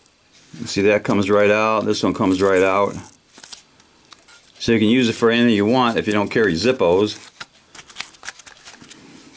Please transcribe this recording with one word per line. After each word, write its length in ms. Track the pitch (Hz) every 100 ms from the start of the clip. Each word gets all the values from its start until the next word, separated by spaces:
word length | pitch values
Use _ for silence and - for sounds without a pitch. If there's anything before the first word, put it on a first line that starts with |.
| - _ _ _ - 80 -
See, 160 | 101
that 220 | 101 104
comes 260 | - 101 98
right 200 | 104 104
out. 360 | 107 110 110 104
This 160 | 104
one 100 | 98
comes 300 | 87 98 95
right 200 | 98 92
out. 340 | 95 98 101 87 - - _ - - - - _ _ _ _ - - - _ -
So 140 | -
you 80 | 113
can 80 | 107
use 200 | 127 117
it 60 |
for 160 | 110 117
anything 240 | 117 120
you 100 | 101
want 320 | 104 127 120 92
if 120 | 82
you 40 |
don't 160 | 104 98
carry 260 | 120 104
Zippos. 640 | 82 113 127 87 92 107 - - - - _ _ - - - - - - - - - - - - - - - -